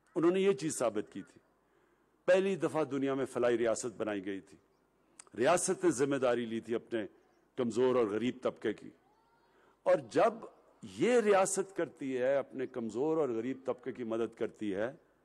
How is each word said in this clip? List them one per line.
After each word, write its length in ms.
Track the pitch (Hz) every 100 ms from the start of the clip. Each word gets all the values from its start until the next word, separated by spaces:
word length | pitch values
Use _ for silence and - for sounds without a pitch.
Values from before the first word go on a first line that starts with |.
| _ 175
उन्होंने 240 | 165 190
ये 140 | 196
चीज 220 | 196 156 -
साबित 320 | 120 107 101
की 140 | 101
थी। 180 | - - _ _ _ _ _ _ _ _ -
पहली 300 | 185 190 185
दफा 280 | 156 147
दुनिया 300 | 143 135 139
में 100 | 135
फलाई 320 | 127 123 120 117
रियासत 360 | 117 110 127
बनाई 280 | 95 110 104
गई 200 | 95 98
थी, 180 | - - _ _ _ _ _ - -
रियासत 500 | - 131 175 - 180
ने 60 | 180
जिम्मेदारी 560 | 117 139 139 127 120 117
ली 140 | 113
थी 140 | 110
अपने 340 | 113 - 117 101 _ _ _ _ -
कमजोर 400 | 123 107 127 123
और 100 | 110
गरीब 320 | 107 120 123
तबके 280 | 117 - 113
की। 200 | 101 - - _ _ _ _ _ _ _ _ -
और 140 | 180
जब 500 | 117 127 214 117 98 - _ _
ये 360 | 117 95 196 247
रियासत 540 | 208 196 190 190 185 -
करती 360 | 165 - 139
है, 260 | 127 127 139
अपने 280 | 131 135 123
कमजोर 520 | 127 117 104 151 160
और 140 | 139
गरीब 320 | 113 120 135 -
तबके 260 | 117 135
की 120 | 117
मदद 260 | 117 113 113 -
करती 320 | 110 - 107
है, 300 | 92 117 151 _ _